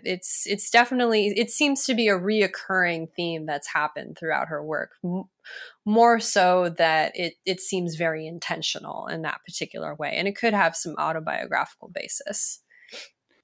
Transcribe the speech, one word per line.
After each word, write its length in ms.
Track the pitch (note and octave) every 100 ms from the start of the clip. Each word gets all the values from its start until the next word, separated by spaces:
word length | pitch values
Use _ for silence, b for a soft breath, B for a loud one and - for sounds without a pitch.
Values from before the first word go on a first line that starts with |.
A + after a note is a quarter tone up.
it's, 420 | - F#3 - - -
it's 240 | G3+ -
definitely, 580 | A#3 A#3+ B3+ A#3+ A3 G#3
it 220 | G3+ G#3+
seems 340 | - D4 C#4 -
to 80 |
be 140 | A#3+ A3
a 100 | F#3+
reoccurring 880 | F#3 G#3+ F#3 - - F#3+ F3 E3 D#3+ -
theme 300 | E3+ E3 D#3
that's 220 | C#3+ -
happened 500 | D#3 D3+ D3 C3+ D#3+
throughout 300 | D#3+ C#3 D3+
her 140 | D3+
work, 300 | D3+ D3+ - _
m-, 220 | F3 F3+ F#3+ _ B B B B G#3
more 340 | A3 A#3 A3+
so 480 | A3 G#3 F3+ F3+ F3 E3+
that 360 | E3 D#3+ D3+ -
it, 160 | F3 - -
it 120 | F3+
seems 360 | - F#3+ F3 D#3
very 300 | E3 D#3 D#3+
intentional 800 | E3+ - E3 D#3+ - D#3 - -
in 160 | E3
that 180 | D#3 - -
particular 480 | - D#3 - D#3
way, 200 | D3+ D3 -
and 120 | F#3+
it 80 | G3+
could 160 | A#3
have 240 | G#3 E3+ E3
some 180 | E3+ D3
autobiographical 920 | D3+ D#3+ D#3+ - - - - - -
basis. 680 | F3 - - - G#3 - - _ B B B B _ _ _